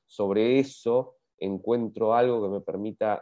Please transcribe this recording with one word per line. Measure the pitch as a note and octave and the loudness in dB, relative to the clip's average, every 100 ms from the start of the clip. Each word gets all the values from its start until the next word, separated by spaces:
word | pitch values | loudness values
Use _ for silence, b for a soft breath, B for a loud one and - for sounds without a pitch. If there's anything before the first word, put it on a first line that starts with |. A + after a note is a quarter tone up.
| _ | _
sobre | - G2+ G2+ A2+ C3+ | -4 0 2 4 2
eso | C3+ - A#2 B2 B2+ - _ _ | 0 -4 0 0 -2 -10 _ _
encuentro | F#2+ F#2+ G#2+ A#2+ A2+ - A2 | -6 -4 -2 -2 -2 -2 2
algo | A#2 B2 A#2+ | 4 2 2
que | G2+ | -2
me | G2 | -4
permita | - F#2+ G#2+ - G#2+ G2+ | -6 -6 -8 -4 -2 -2